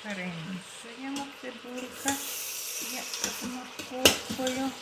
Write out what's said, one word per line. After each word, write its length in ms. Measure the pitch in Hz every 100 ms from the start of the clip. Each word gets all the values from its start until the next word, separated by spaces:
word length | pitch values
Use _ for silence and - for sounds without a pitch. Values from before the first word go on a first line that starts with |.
Перемішуємо, 1200 | 214 196 180 170 160 185 - - 226 233 269 277 277 -
цибулька 680 | 254 226 247 247 247 - 277 269 - - - - - - -
є 100 | 247
з 420 | - - 196 -
морковкою. 1300 | 247 247 247 - - 254 262 - - 233 254 254 269 -